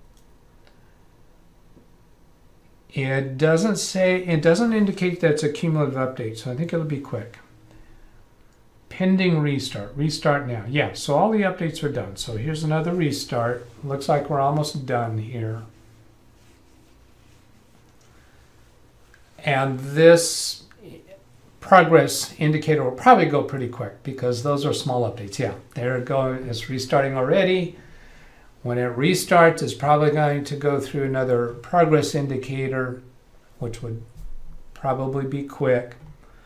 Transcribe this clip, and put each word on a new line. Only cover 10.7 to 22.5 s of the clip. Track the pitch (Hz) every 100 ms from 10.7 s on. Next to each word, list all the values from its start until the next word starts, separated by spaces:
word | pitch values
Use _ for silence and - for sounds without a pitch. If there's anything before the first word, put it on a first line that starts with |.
| 143 117
so | - - 143
all | 208
the | 214
updates | 190 185 165 -
are | 147
done. | 123 98 98
So | - 110
here's | 143 156
another | 156 156 165
restart. | 180 151 - - 123 117 123 - - 143
Looks | 139 -
like | 147 143
we're | 143
almost | 139 151 147 151 127
done | 120 117 110
here. | 110 117 110 110 110 - - - - _ _ _ - - - - - - - - - - _ - _ - - - - - - - - - - - _ _ - - - -
And | - 135 135 131
this | 139 147 165 170 - - - - - - - - - - - - - -
progress | - 190 160 160 139 - - -
indicator | 151